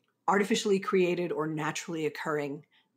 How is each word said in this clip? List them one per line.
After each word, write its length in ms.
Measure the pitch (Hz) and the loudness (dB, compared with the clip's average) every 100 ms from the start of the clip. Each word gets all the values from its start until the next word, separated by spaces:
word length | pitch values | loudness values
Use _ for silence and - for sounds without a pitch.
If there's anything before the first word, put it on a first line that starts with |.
| _ _ - | _ _ 2
artificially 520 | 196 208 220 214 196 | 2 4 2 2 0
created 540 | 190 196 175 175 170 | 2 2 2 2 -2
or 140 | 143 156 | -2 -2
naturally 600 | 151 151 156 - 160 151 | -2 -4 -4 -6 -4 -4
occurring 580 | - 165 151 143 147 - _ _ | -4 -4 -2 -4 -8 -14 _ _